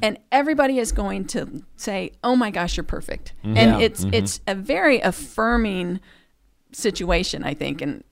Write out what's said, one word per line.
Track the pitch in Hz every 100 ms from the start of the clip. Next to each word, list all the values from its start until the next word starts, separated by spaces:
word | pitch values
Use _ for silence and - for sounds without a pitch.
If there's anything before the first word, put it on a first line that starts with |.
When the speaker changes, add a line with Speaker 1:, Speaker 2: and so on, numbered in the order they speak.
Speaker 1:
And | 214 - _
everybody | 262 285 302 269 262
is | 226
going | - 202 196 190
to | 214 - - - -
say, | - 196 180 -
"Oh | 240
my | 254 220
gosh, | 190 175 -
you're |
perfect." | - - - - - -
Speaker 2:
Mm-hmm. | 104 110
Speaker 1:
And | 113 151
Speaker 3:
Yeah. | 220
Speaker 1:
it's, | -
Speaker 2:
Mm-hmm. | 98
Speaker 1:
it's | 226 196 - -
a | 196
very | 208 320 339 254
affirming | - - - - 226 233 220 185 175 185 - _ _ _ _ _ _ -
situation, | 214 190 175 175 180 -
I | -
think. | 143 143 143
And, | 143 - -